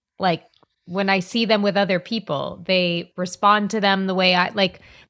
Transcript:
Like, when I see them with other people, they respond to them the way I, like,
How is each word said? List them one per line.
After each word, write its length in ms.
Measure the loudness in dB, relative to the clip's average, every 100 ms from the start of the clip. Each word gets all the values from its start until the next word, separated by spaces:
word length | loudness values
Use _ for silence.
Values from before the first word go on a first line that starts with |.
| _ -4
Like, 240 | -2 -2 -6 _ _ _ -10
when 220 | -4 0
I 120 | 0
see 240 | 0 -2
them 180 | 2 2
with 140 | 2 0
other 240 | 0 0
people, 640 | -2 -8 -4 -6 -6 -8 -2
they 460 | 0 0 -2 -6 -8
respond 540 | -8 0 2 2 2
to 100 | 0
them 280 | 0 0 0
the 60 | 2
way 180 | 2
I, 140 | 4 0
like, 320 | 0 -2 -2 -20 -20 _